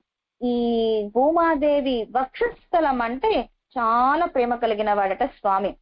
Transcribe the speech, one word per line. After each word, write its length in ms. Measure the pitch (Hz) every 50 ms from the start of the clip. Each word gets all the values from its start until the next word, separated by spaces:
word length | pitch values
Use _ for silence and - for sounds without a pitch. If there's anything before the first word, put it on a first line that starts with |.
| _ _ _ _ _ _ _ _
ఈ 680 | - 247 240 240 240 233 233 226 226 220 220 214 208 208 208
భూమాదేవి 920 | 233 262 302 330 339 330 330 320 277 294 294 285 285 262 269 254 233 214 233 208
వక్షస్థలం 880 | 254 262 - - - 466 480 466 - _ _ - 339 311 277 269 247
అంటే 380 | 233 226 240 269 427 440 415 285 - - _ _ _ _ _ 254
చాలా 480 | 233 220 226 240 247 262 285 320 349
ప్రేమ 280 | 339 - 262 240 240 240
కలిగిన 380 | 233 240 226 214 208 214 208
వాడట 320 | 208 202 196 190 190 - 247
స్వామి. 480 | 269 - - - 202 190 196 202 180 - -